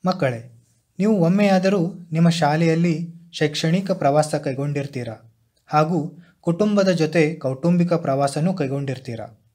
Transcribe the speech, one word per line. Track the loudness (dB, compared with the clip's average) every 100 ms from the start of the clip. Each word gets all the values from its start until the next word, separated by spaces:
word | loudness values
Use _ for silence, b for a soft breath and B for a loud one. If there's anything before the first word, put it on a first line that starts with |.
| -2
ಮಕ್ಕಳೇ, | -2 -2 -4 -12 -20 _ _ _ -2
ನೀವು | 0 2
ಒಮ್ಮೆಯಾದರೂ | 2 4 4 4 2 0 -2 -6 -6
ನಿಮ್ಮ | 2 2
ಶಾಲೆಯಲ್ಲಿ | 4 0 2 2 2 2 0 -4 -12 -16
ಶೈಕ್ಷಣಿಕ | -2 -2 0 -2 -2 -2
ಪ್ರವಾಸ | 0 2 2 0
ಕೈಗೊಂಡಿರ್ತೀರಾ | -2 -4 -4 -4 -4 -6 -8 -10 -12 -18 _ _ _ _
ಹಾಗೂ | 0 2 -2 -4 B B B
ಕುಟುಂಬದ | -4 0 2 2 2
ಜೊತೆ | 2 2 2 2
ಕೌಟುಂಬಿಕ | 0 -6 -2 0 2 2
ಪ್ರವಾಸನೂ | 0 0 0 0 0 -2
ಕೈಗೊಂಡಿರ್ತೀರಾ. | -2 -4 -4 -6 -8 -8 -12 -12 -18 _